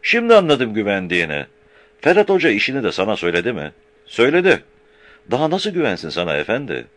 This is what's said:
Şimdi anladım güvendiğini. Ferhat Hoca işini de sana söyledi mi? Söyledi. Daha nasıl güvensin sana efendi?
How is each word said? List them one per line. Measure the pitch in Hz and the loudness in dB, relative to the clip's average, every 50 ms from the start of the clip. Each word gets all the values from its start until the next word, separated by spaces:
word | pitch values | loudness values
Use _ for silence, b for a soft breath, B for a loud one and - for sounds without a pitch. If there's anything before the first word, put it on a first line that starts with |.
| - - | -2 0
Şimdi | - 233 233 233 233 | -2 0 4 6 6
anladım | 214 185 160 147 123 131 113 104 | 6 6 4 2 2 0 -2 -2
güvendiğini. | 110 104 101 101 95 92 87 87 87 85 78 76 73 69 - _ _ b b b b b b b b | -2 -2 0 -2 -2 -2 -2 -2 -2 -2 -2 -4 -8 -8 -10 _ _ b b b b b b b b
Ferhat | - 147 175 202 208 208 | 0 2 4 4 4 2
Hoca | 196 185 160 147 | 2 2 2 2
işini | 110 104 - - 131 139 120 | 0 0 -2 -2 -4 -2 -4
de | 95 | -4
sana | 78 - 95 104 107 92 | -2 -2 -2 -2 -2 -2
söyledi | - 87 85 87 87 120 123 | -2 -2 -2 0 -2 -2 -6
mi? | 92 73 76 - _ _ _ _ _ _ | -6 -8 -12 -12 _ _ _ _ _ _
Söyledi. | - - - 117 135 151 175 180 190 143 - - _ _ _ b b b b b b b b b - | -16 0 2 2 4 4 2 4 4 2 2 0 _ _ _ b b b b b b b b b -4
Daha | - 127 156 156 | -2 -2 0 0
nasıl | 170 196 - 214 | -2 -2 -4 -4
güvensin | 185 175 156 123 92 80 85 80 | -2 -2 -2 -2 -2 -4 -8 -8
sana | 73 85 87 85 76 73 | -6 -4 -4 -2 -2 -4
efendi? | 73 - 110 131 147 123 76 64 58 - _ | -2 -2 -4 -4 -4 -6 -8 -8 -8 -12 _